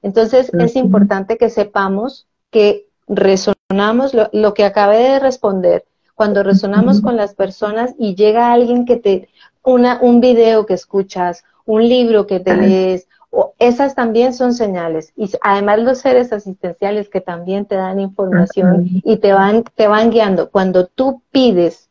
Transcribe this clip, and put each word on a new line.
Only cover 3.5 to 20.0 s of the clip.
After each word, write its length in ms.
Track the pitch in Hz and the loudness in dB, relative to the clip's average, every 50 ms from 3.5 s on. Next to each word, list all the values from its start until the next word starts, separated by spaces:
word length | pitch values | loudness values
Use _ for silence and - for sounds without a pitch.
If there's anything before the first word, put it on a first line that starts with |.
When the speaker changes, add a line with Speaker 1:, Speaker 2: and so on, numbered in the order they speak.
| 196 _ _ _ 190 196 202 214 226 240 262 269 | -4 _ _ _ -4 -2 -2 0 0 -2 -2 0
Speaker 1:
lo, 160 | 269 226 214 - | 0 -2 -2 0
lo 220 | - 214 214 208 208 | -2 -2 -2 0 0
que 100 | - 208 | 0 -2
acabé 340 | 196 202 214 202 202 208 220 | 0 2 0 2 2 2 2
de 200 | 240 262 269 277 | 2 2 2 2
responder. 640 | 277 262 254 - - 208 196 190 180 175 175 - _ _ _ _ _ _ _ | 0 -2 -2 -2 -4 -2 -2 0 0 0 0 0 _ _ _ _ _ _ _
Cuando 260 | - 214 208 202 202 | -4 -2 -2 0 0
resonamos 540 | 196 196 196 190 - 196 202 196 214 - 196 208 | 0 2 0 0 0 0 0 0 2 2 2 0
Speaker 2:
Ujú. 80 | - | 0
Speaker 1:
con 100 | 254 240 | -2 -2
las 180 | 226 202 202 - | -2 -4 -6 -4
personas 600 | - 196 196 190 - - 208 214 220 240 254 262 | -6 -6 -6 -4 -8 -8 -6 -4 -4 -6 -6 -6
y 200 | - 226 208 185 | -6 -6 -6 -2
llega 360 | 185 208 214 214 233 240 240 | 0 0 2 2 2 2 2
alguien 320 | 240 240 247 233 247 247 240 | 2 2 2 2 0 -2 0
que 120 | 240 247 | 0 -2
te, 320 | 233 - 202 196 185 - _ _ _ _ _ _ _ | 0 0 -2 -2 -2 -4 _ _ _ _ _ _ _
una, 380 | _ 262 254 247 240 247 247 247 | _ 0 2 2 2 2 0 2
un 180 | 254 247 240 240 | 2 4 4 4
video 460 | 247 254 247 226 226 226 226 214 208 | 4 4 4 4 4 4 2 0 0
que 80 | 214 185 | -2 -4
escuchas, 680 | 180 - _ - 196 196 196 - 185 180 180 170 - _ _ _ _ _ | -6 -6 _ -4 -4 -4 -4 -6 -6 -4 -4 -6 -8 _ _ _ _ _
un 240 | - 220 220 233 233 | -2 0 2 2 2
libro 380 | 247 254 247 226 226 208 202 | 2 2 2 2 2 0 0
que 140 | 202 196 180 | 0 -4 -4
te 100 | 185 185 | -2 0
Speaker 2:
Ajá. 100 | 180 185 | 0 2
Speaker 1:
lees, 440 | 202 202 190 185 185 185 185 180 _ _ _ _ _ _ | 2 2 2 2 0 0 -2 -4 _ _ _ _ _ _
o, 240 | - 494 571 - _ _ | -2 -2 -2 -2 _ _
esas 340 | 240 247 240 247 285 277 269 | 2 2 2 2 -2 -2 -2
también 400 | - 240 226 220 233 240 254 240 | -2 -4 0 0 0 0 0 0
son 180 | - 262 247 | -2 -2 -2
señales. 600 | 240 240 226 202 190 180 170 165 160 160 156 _ _ | 0 -2 -4 -4 -4 -6 -6 -6 -6 -8 -10 _ _
Y 80 | - 214 | -10 -8
s-, 120 | 190 - - | -6 -6 -4
además 360 | - 208 196 202 202 208 208 220 | 0 0 0 0 0 0 0 0
los 200 | 233 254 262 254 | 0 0 -2 -2
seres 320 | - 277 254 247 247 240 | 0 0 2 2 0 -2
asistenciales 760 | 226 202 - 196 185 _ - 180 170 _ 202 196 208 214 202 202 | -6 -8 -8 -12 -14 _ -10 -12 -8 _ -6 -4 -4 -6 -8 _
que 120 | - 190 | -8 -10
también 440 | 185 190 175 170 175 180 190 202 202 | -8 -8 -12 -12 -8 -6 -6 -6 -6
te 100 | 202 208 | _ -6
dan 240 | 190 185 185 190 196 | -6 -4 -4 -4 -6
información 800 | 196 190 196 - 196 185 190 175 185 190 - 196 185 185 180 175 | -6 -6 -6 -6 -4 0 2 2 0 0 0 0 2 2 2 2
Speaker 2:
Ujú. 200 | 175 180 180 190 - | 0 -2 -4 -4 0
Speaker 1:
y 120 | - 220 214 | 0 0 2
te 140 | - 202 | 2 2
van, 300 | 196 196 196 196 214 226 233 - _ | 2 4 2 2 0 0 -2 -4 _
te 100 | - 220 | 0 0
van 240 | 208 208 214 | 2 2 2